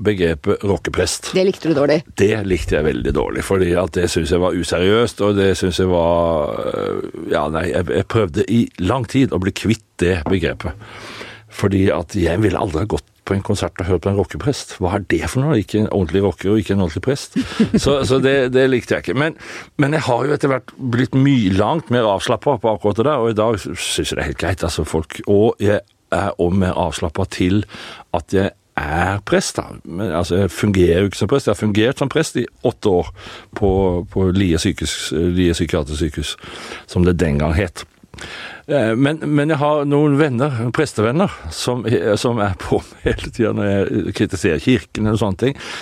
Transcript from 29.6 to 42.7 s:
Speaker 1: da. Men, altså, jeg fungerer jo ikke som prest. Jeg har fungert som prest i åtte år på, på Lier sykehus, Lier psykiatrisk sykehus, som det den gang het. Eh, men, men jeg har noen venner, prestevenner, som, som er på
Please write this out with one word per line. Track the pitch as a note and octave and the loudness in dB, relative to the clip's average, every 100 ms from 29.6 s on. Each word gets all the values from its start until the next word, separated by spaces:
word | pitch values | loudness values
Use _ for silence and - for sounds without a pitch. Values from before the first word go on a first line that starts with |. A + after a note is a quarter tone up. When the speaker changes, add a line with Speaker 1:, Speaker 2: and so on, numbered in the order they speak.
Speaker 1:
da. | - - - | -8 -12 -12
Men, | E2+ G#2 D#2+ | -8 -4 -2
altså, | F2 F2 | 0 0
jeg | F#2+ - | 0 0
fungerer | G#2+ F#2+ F2 E2+ G2+ | 0 4 4 4 2
jo | |
ikke | - | 0
som | G2+ | 0
prest. | C#3 B2 | 0 0
Jeg | G2+ | 0
har | |
fungert | G#2+ G2+ A2+ - | 0 2 2 0
som | C#3 | -2
prest | D3 D#3+ B2+ | -2 -2 -4
i | - _ B2+ | -6 _ -4
åtte | - G#2+ | 0 0
år | F2+ E2 - - - - - | 2 0 -8 -18 -18 -14 -2
på, | G2+ F#2+ F#2+ F2 - | 0 2 2 0 -4
på | - F#2+ | 0 2
Lier | F#2 G2 E2 | 2 2 2
sykehus, | G2+ D#2 E2 - - | 0 -2 -6 -6 -4
Lier | D2 F2 F2+ F2+ E2+ | -2 0 2 2 2
psykiatrisk | E2 F2 C#2+ D2+ D#2+ | 0 -2 -2 -4 -4
sykehus, | E2 D2+ - - - - - - | -4 -8 -10 -14 -16 -14 -16 -6
som | F#2 F2+ | 0 2
det | F2 | 2
den | E2+ C#2+ | 2 2
gang | D2+ D#2+ | 0 0
het. | F#2+ - - _ _ - - - - - - | -2 -6 -20 _ _ -18 -16 -14 -16 -16 -4
Eh, | C#3+ A2 A2+ | 0 2 2
men, | C#3 D#3 | 2 0
men | D3 D3 D3+ | 0 0 2
jeg | D3+ | 2
har | D3 D3+ C#3+ | 2 0 2
noen | C#3+ D3+ C#3 | 2 4 4
venner, | D#3 A#2 D3 A#2+ B2 C3+ | 2 2 0 0 -2 0
prestevenner, | - - G#2+ D3 G3 - D#2+ - | -2 0 0 2 0 -2 -12 -6
som, | - B2 A2 A2+ G#2+ G#2 | -4 -2 0 0 2 0
som | B2 A#2 | 0 0
er | G2+ F#2+ | -2 -2
på | - | -2